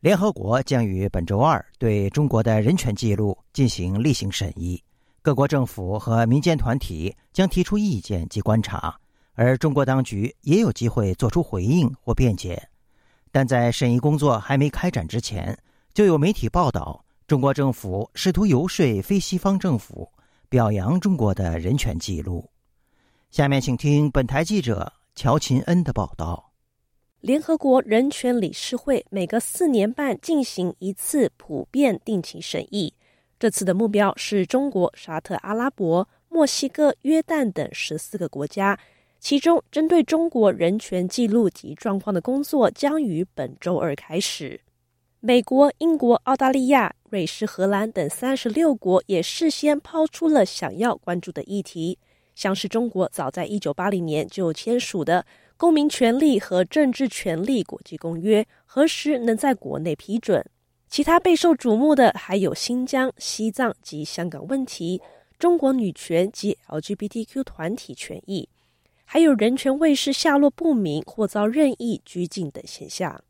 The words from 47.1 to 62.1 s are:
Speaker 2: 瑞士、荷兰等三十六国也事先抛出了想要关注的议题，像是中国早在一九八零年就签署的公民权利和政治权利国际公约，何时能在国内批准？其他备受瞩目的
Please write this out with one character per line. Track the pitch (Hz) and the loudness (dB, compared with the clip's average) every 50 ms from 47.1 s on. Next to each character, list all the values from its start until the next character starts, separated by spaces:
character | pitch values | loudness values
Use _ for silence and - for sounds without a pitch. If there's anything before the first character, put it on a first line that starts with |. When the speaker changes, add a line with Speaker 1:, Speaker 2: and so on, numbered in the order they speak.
Speaker 2:
瑞 | - 202 170 | -6 -4 -4
士、 | - - - 214 | -4 -4 -6 -6
荷 | 208 - - 185 | -6 -4 -2 0
兰 | 196 202 196 208 226 | 0 2 0 -2 -2
等 | 214 190 160 143 | -2 -4 -4 -4
三 | - - - 254 269 | -4 -4 -2 -2 -2
十 | 262 - 240 | -2 -2 -2
六 | 214 294 330 320 277 | 0 2 2 2 2
国 | 214 - 185 185 185 - | 2 0 2 2 2 2
也 | - 196 170 | 2 -2 -2
事 | 175 - - - 339 311 | -2 -2 -4 -2 0 0
先 | 285 - - 294 294 285 | 0 2 0 0 0 0
抛 | _ - - 330 311 | _ -6 0 0 0
出 | 311 - - 339 320 | 0 0 -2 0 2
了 | 311 277 196 | 4 4 4
想 | 180 - - - 143 95 165 | 2 0 -8 -8 -8 -4 -2
要 | 214 240 208 | -2 -2 -2
关 | - _ - 175 175 | -4 _ -6 -6 -6
注 | 170 - 165 | -6 -8 -12
的 | 151 139 | -12 -10
议 | - 196 208 | -6 -6 -6
题， | 185 - - 170 160 170 185 _ _ _ _ _ _ _ _ | -6 -6 -8 -6 -6 -6 -6 _ _ _ _ _ _ _ _
像 | - - 202 190 | -6 -2 -2 -2
是 | 190 - 196 | -2 -4 -4
中 | - 226 247 233 | -2 -2 -2 -2
国 | - 185 185 - | -2 -2 -2 -2
早 | - - 156 131 | -2 -6 -6 -6
在 | - - 170 | -4 -6 -6
一 | - 208 208 | -4 -4 -4
九 | - 160 143 | -4 -4 -4
八 | - 180 202 | -2 -2 -2
零 | 202 185 170 | 0 -2 -2
年 | 160 151 151 156 - | -2 -2 -2 -2 -4
就 | - - 185 165 160 | -4 -2 -2 -2 -2
签 | - - 226 240 247 | -4 -4 -2 -2 -2
署 | 240 - - 190 147 | -2 -4 -6 -4 0
的 | - 170 180 - _ _ _ _ _ _ | 0 0 0 0 _ _ _ _ _ _
公 | _ - 349 320 | _ 2 4 4
民 | 302 294 302 | 4 2 0
权 | - - 254 226 233 | 2 2 2 2 4
利 | 262 311 302 262 233 | 4 4 4 4 2
和 | - - 185 180 185 | 0 0 0 0 0
政 | - - 311 302 262 240 | 2 2 2 2 2 2
治 | - 269 240 | 0 -4 -4
权 | - - - 196 160 160 185 | -4 -6 -6 -4 -4 -2 -2
利 | 233 269 233 170 | 0 0 -2 -2
国 | - - - - | -4 -8 -16 -14
际 | - - | -16 -16
公 | 151 - 170 165 165 | -10 -8 -8 -8 -4
约， | 170 208 220 208 220 _ _ _ _ | 0 2 4 4 2 _ _ _ _
何 | _ - 262 294 | _ 0 2 2
时 | 320 - - - 294 302 247 | 2 2 -2 -2 -2 -2 0
能 | 233 233 226 | 2 0 0
在 | 220 - 277 254 | 2 2 0 0
国 | - - 131 143 | 0 -4 -8 -8
内 | 139 156 175 - | -6 -4 -4 -6
批 | - - - 202 | -6 -6 -6 -6
准？ | 233 - - 190 131 - - _ _ _ _ _ _ _ _ | -6 -2 0 0 0 0 -4 _ _ _ _ _ _ _ _
其 | - - 294 | -4 -2 2
他 | - 330 349 | 4 4 4
备 | 349 370 349 | 6 4 2
受 | 311 - 349 320 | 4 6 4 2
瞩 | 254 - 240 214 | 4 2 0 2
目 | 220 269 302 302 | 4 4 4 6
的 | - 240 220 | 6 6 4